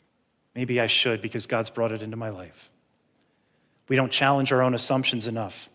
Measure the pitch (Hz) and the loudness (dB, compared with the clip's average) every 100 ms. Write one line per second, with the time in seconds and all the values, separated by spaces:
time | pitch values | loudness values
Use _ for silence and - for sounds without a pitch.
0 | _ _ _ _ _ 123 127 120 117 - | _ _ _ _ _ -8 -2 2 2 2
1 | 123 110 110 117 - 117 113 - 113 110 | 2 0 -4 -6 -2 -2 -2 -2 -2 -2
2 | 107 113 110 92 90 - - _ _ _ | -8 -8 -8 -10 -14 -20 -20 _ _ _
3 | _ _ _ _ _ _ _ _ - 135 | _ _ _ _ _ _ _ _ -2 0
4 | 131 - 139 139 135 127 127 120 - 135 | 2 2 4 4 4 4 4 2 0 0
5 | 131 123 113 113 98 - - | 2 -2 -4 -4 -6 -10 -20